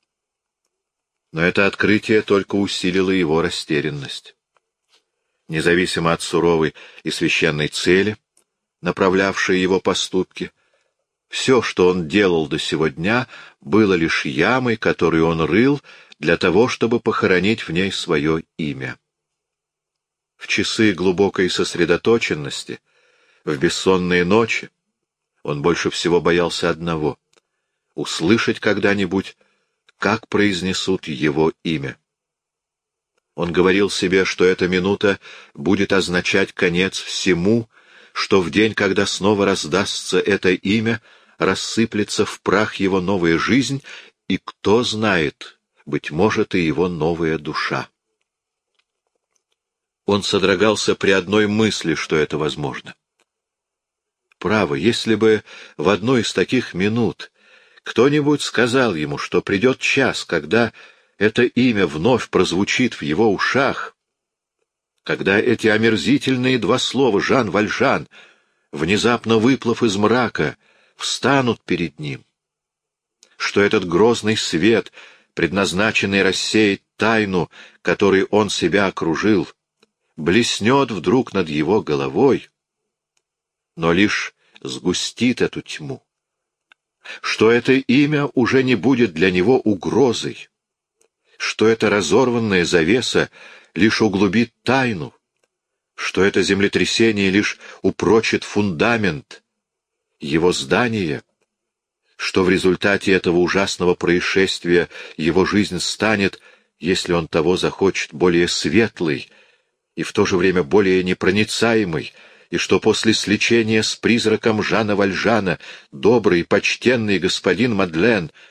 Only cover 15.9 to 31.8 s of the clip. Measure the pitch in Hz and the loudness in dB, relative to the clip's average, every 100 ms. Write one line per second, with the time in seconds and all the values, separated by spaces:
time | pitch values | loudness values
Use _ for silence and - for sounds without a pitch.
15.9 | - _ _ 85 82 92 85 - - 113 | -20 _ _ -2 0 2 2 2 0 -2
16.9 | 117 113 - 101 90 98 113 - 82 95 | 0 -2 0 0 2 0 -2 -4 -4 -4
17.9 | - 87 78 76 80 - - 76 65 65 | -6 -2 0 0 -2 -6 -8 -8 -8 -12
18.9 | - _ _ _ _ _ _ _ _ _ | -14 _ _ _ _ _ _ _ _ _
19.9 | _ _ _ _ _ - - 95 - 107 | _ _ _ _ _ -4 -2 -2 2 2
20.9 | 85 92 90 98 101 90 - 87 - 82 | 2 0 2 0 0 -2 -2 -4 -2 0
21.9 | 85 110 117 - 78 69 - - - _ | 0 2 0 0 -6 -8 -12 -14 -16 _
22.9 | _ _ _ _ _ - 71 82 - 92 | _ _ _ _ _ -8 -2 -2 0 2
23.9 | 92 90 90 87 110 113 - - _ _ | 2 2 0 4 2 2 -4 -8 _ _
24.9 | _ _ _ _ _ - 73 87 85 87 | _ _ _ _ _ -8 -2 0 0 -4
25.9 | - 87 85 82 87 85 - 87 80 85 | -4 0 2 2 0 0 -2 -4 -2 -4
26.9 | 80 76 - _ _ _ _ _ _ _ | -4 -4 -6 _ _ _ _ _ _ _
27.9 | - - - 156 117 - 110 110 98 101 | -10 -8 -4 0 2 0 -2 -2 0 0
28.9 | 101 90 95 - - _ _ _ _ _ | 0 -2 -4 -4 -14 _ _ _ _ _
29.9 | _ 98 110 - 101 104 87 92 90 - | _ -2 -2 -2 0 0 -2 -4 -4 -4
30.9 | 92 - 65 76 71 80 - 87 78 | -4 -6 -4 -2 0 0 -2 -6 -6